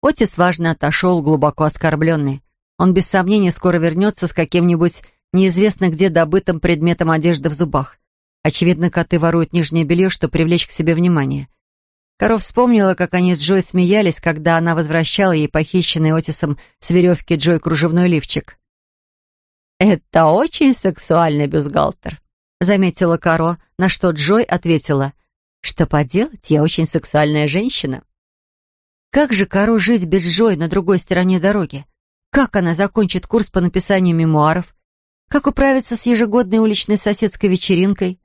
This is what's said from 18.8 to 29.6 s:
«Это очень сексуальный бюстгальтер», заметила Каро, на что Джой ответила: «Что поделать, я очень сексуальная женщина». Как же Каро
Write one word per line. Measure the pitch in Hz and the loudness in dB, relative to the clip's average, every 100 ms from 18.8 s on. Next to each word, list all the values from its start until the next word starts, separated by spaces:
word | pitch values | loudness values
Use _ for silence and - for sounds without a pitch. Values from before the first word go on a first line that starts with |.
| _ _ _ _ _ _ _ _ _ _ | _ _ _ _ _ _ _ _ _ _
«Это | 214 185 _ - 160 | 2 2 _ 2 4
очень | 175 311 - 277 | 4 0 0 2
сексуальный | 254 196 170 - 170 165 147 147 | 2 -2 -4 -2 0 2 0 -2
бюстгальтер», | 156 147 143 147 - - 147 _ _ _ _ | -2 -2 -2 -2 -4 -14 -16 _ _ _ _
заметила | 175 202 190 170 175 165 | 0 2 0 0 -2 0
Каро, | - 160 160 170 _ _ | 0 0 -2 -4 _ _
на | 185 | -2
что | - 185 | 0 -2
Джой | 156 147 208 | -2 0 0
ответила: | 240 175 170 160 - 143 139 - _ _ _ _ | 0 -2 0 -2 0 -2 -2 -8 _ _ _ _
«Что | - - 160 | -12 -4 0
поделать, | 151 147 180 233 - - | 0 0 -2 -4 -6 -2
я | 151 | 0
очень | 156 - 160 | 2 0 -2
сексуальная | 165 - 151 151 151 151 | -2 -2 0 0 0 -2
женщина». | 160 233 - - 131 - _ _ _ _ _ _ _ _ _ _ | -2 -2 -4 -6 -10 -14 _ _ _ _ _ _ _ _ _ _
Как | 269 294 | -2 0
же | 202 190 | 0 0
Каро | 196 | 0